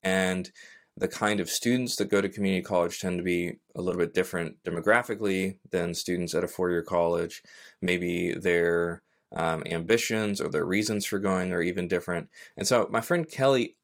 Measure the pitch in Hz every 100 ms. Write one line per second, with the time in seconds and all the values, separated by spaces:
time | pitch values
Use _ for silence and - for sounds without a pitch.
0 | 95 95 92 92 92 - - - _ -
1 | 95 - 107 104 82 - 120 127 123 -
2 | 98 101 98 95 98 92 90 92 87 -
3 | 95 90 90 87 87 - _ - 90 87
4 | 85 - 90 90 82 - - 85 85 117
5 | 120 104 107 95 95 95 - 92 87 85
6 | - 90 85 80 90 - 90 85 85 87
7 | 85 85 85 - - - - _ 90 90
8 | 87 87 87 - 92 85 85 85 85 85
9 | _ _ _ - 82 80 - 82 85 117
10 | - 110 107 101 - 104 82 98 107 107
11 | 98 101 98 92 92 90 85 90 90 90
12 | - 87 80 - - - 98 123 101 113
13 | - 175 160 - 135 131 117 _